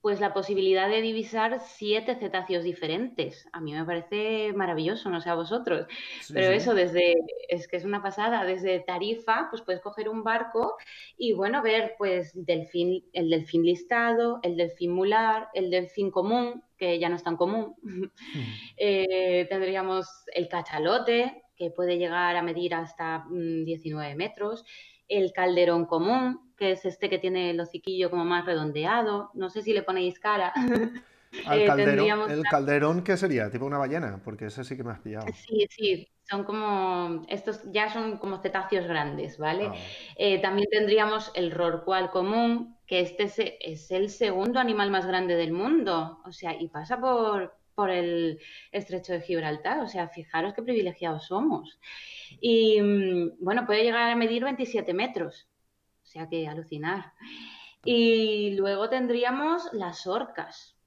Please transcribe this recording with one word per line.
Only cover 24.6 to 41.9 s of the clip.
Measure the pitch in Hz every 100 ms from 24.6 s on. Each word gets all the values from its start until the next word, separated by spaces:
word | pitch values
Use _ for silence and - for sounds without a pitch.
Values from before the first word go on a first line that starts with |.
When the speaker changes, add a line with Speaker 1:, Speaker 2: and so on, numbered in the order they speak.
| - - - _ _
Speaker 1:
el | 202 185
calderón | 185 185 175 175 170 165
común, | 165 180 247 151 - - _
que | 196
es | 185 190
este | - -
que | 180
tiene | 185 185 175
el | 170
hociquillo | 170 170 - 185 180
como | 175 170
más | 175 175
redondeado, | 165 151 147 170 233 220 202 202 185
no | 185
sé | 214
si | 208
le | 208
ponéis | - 190 180 180
cara. | 208 208 180 269
<laughs> | 247 233 226 - - _ _ - -
Speaker 2:
Al | 143
Speaker 1:
Eh, | 202
Speaker 2:
calderón, | 139 -
Speaker 1:
tendríamos | - - 208 214
Speaker 2:
¿el | 151
Speaker 1:
la | 156
Speaker 2:
calderón | 147 139 143 151 175
qué | 180 185
sería? | 190 127 107
¿Tipo | 117 139
una | 143
ballena? | 135 139 120 98
Porque | 101 104 107
ese | 120 127
sí | 131
que |
me | 120
has | 101
pillado. | 110 107 110 - -
Speaker 1:
Sí, | 214 202
sí, | - 208 180 - _ -
son | 202
como, | 202 214 214 196 190 175 175 165 160
estos | 202 220 208 202
ya | 196 220
son | 226 220 202
como | 196 190
cetáceos | 190 190 185 196 170
grandes, | 160 147 147 151 -
¿vale? | 151 175 202
Speaker 2:
Ah, |
vale. | 185 180 - - -
Speaker 1:
Eh, | 202 190
también | 190 202 202
tendríamos | 214 208 214 214 220 - 185
el | 170
rorcual | 165 170 165 185